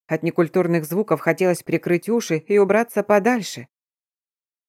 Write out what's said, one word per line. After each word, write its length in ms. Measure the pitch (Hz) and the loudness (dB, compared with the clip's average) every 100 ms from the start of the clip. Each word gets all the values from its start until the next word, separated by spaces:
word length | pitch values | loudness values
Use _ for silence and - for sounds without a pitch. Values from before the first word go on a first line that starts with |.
| - | -6
От 160 | 160 | -4
некультурных 640 | 165 - 165 185 175 170 151 | -2 0 0 0 0 0 -2
звуков 340 | 175 214 156 | -4 -2 -2
хотелось 420 | 165 160 185 170 | 0 0 0 0
прикрыть 460 | - 160 - 175 - | -2 -4 0 -2 0
уши 300 | 233 - 160 | -4 -2 -6
и 180 | - 208 | 0 2
убраться 460 | 190 208 233 208 | 4 2 0 -4
подальше. 680 | 202 208 208 247 170 - 120 _ _ _ _ _ _ _ _ _ | 2 2 2 -2 -4 -14 -18 _ _ _ _ _ _ _ _ _